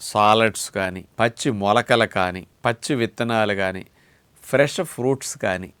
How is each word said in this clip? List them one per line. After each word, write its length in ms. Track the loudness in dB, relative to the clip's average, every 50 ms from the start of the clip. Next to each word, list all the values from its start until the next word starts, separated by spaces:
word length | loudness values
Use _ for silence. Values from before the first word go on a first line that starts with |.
సాలడ్స్ 680 | -10 -4 2 4 6 6 6 6 4 2 0 -4 -10 -8
కానీ, 340 | -6 -4 -4 -4 -6 -10 -14 -10 _ -2
పచ్చి 300 | -2 -2 -2 -2 -4 -4
మొలకలు 560 | -2 0 2 2 4 4 4 4 2 2 2
కానీ, 360 | 2 0 -2 -2 -2 -4 -8 -12 -16 _ _ -4
పచ్చి 280 | -4 -4 -4 -4 -4 -2
విత్తనాలు 600 | 0 -2 -2 -2 -4 -4 -2 0 0 0 0 0
కానీ, 300 | -2 -2 -4 -4 -6 -12 -16 _ _ _ _ _ _ _ _ _ _
ఫ్రెష్ 380 | -8 -2 2 2 2 2 0 -4
ఫ్రూట్స్ 520 | -6 -6 -6 -2 0 0 0 -2 -4 -10 -10
కానీ, 340 | -6 -4 -4 -4 -4 -6 -12 -16 _